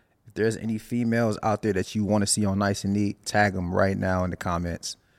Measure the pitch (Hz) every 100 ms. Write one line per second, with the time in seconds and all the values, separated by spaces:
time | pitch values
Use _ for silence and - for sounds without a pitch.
0 | _ _ - - 110 110 113 110 - 120
1 | 117 117 113 107 110 104 110 92 92 110
2 | 98 104 101 - 101 98 101 101 101 101
3 | 101 - - 107 104 95 87 95 98 98
4 | 98 92 90 87 - 85 87 82 - -
5 | _